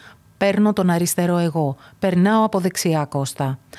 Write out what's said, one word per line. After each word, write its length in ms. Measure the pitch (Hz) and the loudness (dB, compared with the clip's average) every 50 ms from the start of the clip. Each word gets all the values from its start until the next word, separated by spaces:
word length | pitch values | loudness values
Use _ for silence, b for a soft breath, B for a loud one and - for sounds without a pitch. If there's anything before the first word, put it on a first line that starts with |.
| B B B B _ _ _ | B B B B _ _ _
«Παίρνω 360 | _ 190 202 196 196 208 208 208 | _ 0 0 2 2 2 2 2
τον 180 | 202 190 180 | 2 0 2
αριστερό 460 | 175 170 175 170 - - 175 175 175 | 2 0 0 -2 -2 -2 0 0 0
εγώ, 400 | 175 170 170 151 165 156 139 135 B B B B B | 0 0 0 -2 -2 -2 -2 -4 B B B B B
περνάω 460 | - 190 185 180 180 202 220 220 220 | -2 0 2 2 4 4 4 2 2
από 140 | 214 214 196 | 2 0 0
δεξιά, 460 | 175 185 - - - 175 160 156 147 | -2 -2 -4 -2 -2 0 0 0 -2
Κώστα». 540 | 139 - 143 135 131 - - 143 135 135 131 - B B | -2 -2 -4 -4 -4 -4 -4 -4 -4 -4 -6 -10 B B